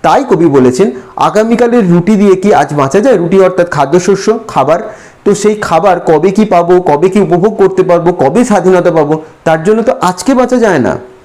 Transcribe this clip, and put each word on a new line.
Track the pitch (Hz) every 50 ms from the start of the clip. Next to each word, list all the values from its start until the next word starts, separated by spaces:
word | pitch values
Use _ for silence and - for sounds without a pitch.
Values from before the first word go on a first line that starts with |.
তাই | - 165 165 240 285 -
কবি | 202 156 175
বলেছেন, | 160 139 139 127 123 127 - 196 240 - - - - - - -
আগামীকালের | 160 160 208 220 226 233 214 247 233 233 240 202 175
রুটি | 175 175 170 208 220
দিয়ে | 190 208 202 185
কি | 185 190 202 185
আজ | 143 147 147 151
বাঁচা | 143 135 135 - 196
যায়? | 208 277 247
রুটি | 175 170 165 190 190 190
অর্থাৎ | 180 185 185 175 175 -
খাদ্যশস্য, | 151 139 135 156 180 175 202 196 190 - 214 220 233 -
খাবার। | - - 156 - 139 160 180 220 - - - - - - _
তো | _ - 202
সেই | - - 214 214 208
খাবার | - - 170 165 175 202 175 170 -
কবে | - 160 151 160 196
কি | 190 208 214
পাবো, | 208 185 175 175 170 180 180
কবে | 180 170 147 143 175 190
কি | 185 208
উপভোগ | 190 160 175 170 175 220 208
করতে | - 196 185 - 185 175
পারবো, | 170 175 170 160 175 175
কবে | - 131 135 160 226 247
স্বাধীনতা | - 208 190 180 185 185 180 170 175
পাবো, | 165 165 151 143 156 156 - - - _ _
তার | 165 160 160 160
জন্য | 196 220 226 226
তো | 226 - -
আজকে | - 180 180 - - 262 269
বাঁচা | 247 247 247 254 254 233
যায় | 208 175 143 113
না। | 98 - - - - - - _